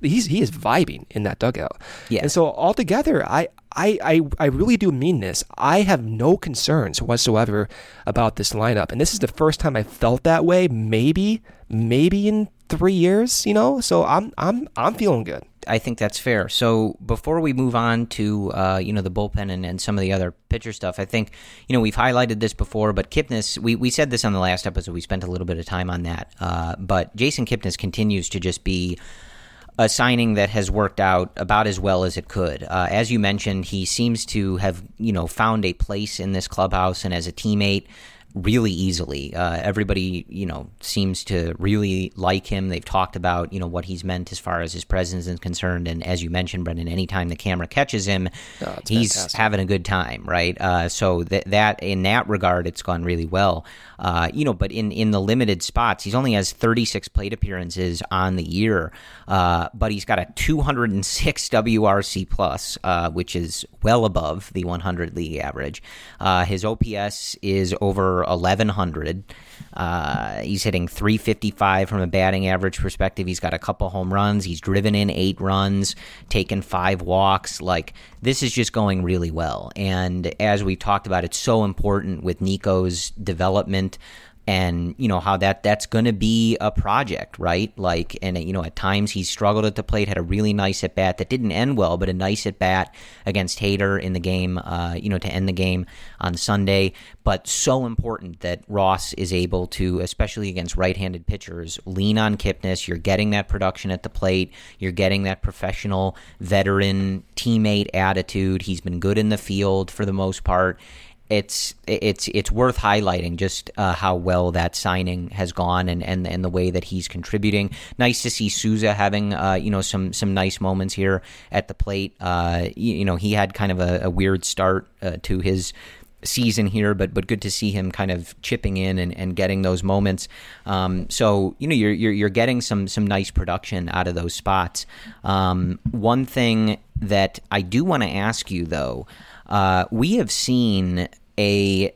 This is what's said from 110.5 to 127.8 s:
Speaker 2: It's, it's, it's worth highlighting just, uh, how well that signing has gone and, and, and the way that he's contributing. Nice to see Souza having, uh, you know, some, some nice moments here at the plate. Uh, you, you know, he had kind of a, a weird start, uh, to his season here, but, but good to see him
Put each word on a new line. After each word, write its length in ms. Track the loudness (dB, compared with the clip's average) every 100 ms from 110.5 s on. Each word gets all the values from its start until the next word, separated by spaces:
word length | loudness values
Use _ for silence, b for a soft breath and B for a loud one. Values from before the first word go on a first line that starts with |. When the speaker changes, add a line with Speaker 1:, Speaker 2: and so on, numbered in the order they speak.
| 4 2 0 B B B B -2
Speaker 2:
It's, 480 | 0 0 -4 -6 -8 -4
it's, 400 | 0 0 0 -2
it's 160 | -2 0
worth 260 | 2 2 2
highlighting 600 | 2 2 2 0 -2 -2
just, 340 | -2 -4 -10 -2
uh, 160 | 0
how 240 | 2 2 2
well 340 | 2 2 2
that 240 | 2 -2
signing 560 | -2 -2 0 -2 -4 -6
has 220 | -6 -6
gone 360 | -2 0 0 0
and, 140 | -2
and, 240 | -2 -2 -2
and 160 | -2
the 60 | -2
way 220 | 0 0
that 120 | 0
he's 240 | -4 -6 -6
contributing. 640 | -8 -4 -2 2 2 0 B B B
Nice 240 | 0 0
to 80 | -2
see 180 | -2 -2
Souza 440 | 0 0 2 2
having, 400 | 2 2 2 -2
uh, 220 | 0 0
you 160 | 0 0
know, 100 | -2
some, 320 | 0 -2 -2
some 220 | -2 0
nice 260 | 2 0 0
moments 320 | 0 0 -2
here 300 | 0 0 0 B B B
at 160 | -4 -4
the 60 |
plate. 420 | -4 -2 -2 -4 -6
Uh, 480 | -2 0 0 0 -2
you, 200 | -2 -2
you 100 | 0
know, 100 | 0
he 180 | 0 0
had 220 | 2 0
kind 160 | 0 -2
of 80 | 0
a, 220 | 2 0
a 80 | 0
weird 340 | 0 2 2
start, 440 | -2 0 2 2 -4 -8
uh, 160 | -8 -6
to 160 | -4 -2
his 340 | 0 -2 -2 -10 B B B -14
season 420 | -6 0 0 2 0
here, 280 | 2 2
but, 200 | 2 0
but 140 | -2 -2
good 140 | -2
to 80 | -4
see 180 | -2 -2
him 220 | -2